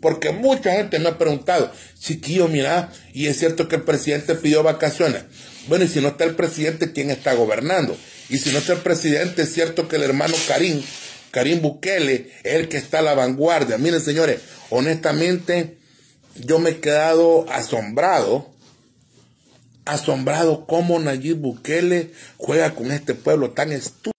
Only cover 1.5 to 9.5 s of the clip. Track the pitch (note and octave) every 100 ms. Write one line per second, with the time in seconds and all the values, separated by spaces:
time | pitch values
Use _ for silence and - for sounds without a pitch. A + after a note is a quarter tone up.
1.5 | F3 B2 - - - - D#3 C3+ F3+ E3+
2.5 | D3+ C3+ E3+ F3 - - C3 D3 C3+ E3
3.5 | E3 F3 D#3+ - D3 D3 D3 D3 D#3+ D3+
4.5 | D3+ D#3 D3+ D3+ - E3 G#2 - - -
5.5 | - - E3+ F3 D#3 C#3 C#3+ E3 E3 E3
6.5 | D#3 D3+ D#3+ D#3+ D3 C#3+ C3 C#3+ B2 A2
7.5 | G#2+ C#3+ F#3 B2+ E2+ - - - C3 D3
8.5 | C#3 D3 F3 F#3 E3 E3 D3 F3 F3 D3+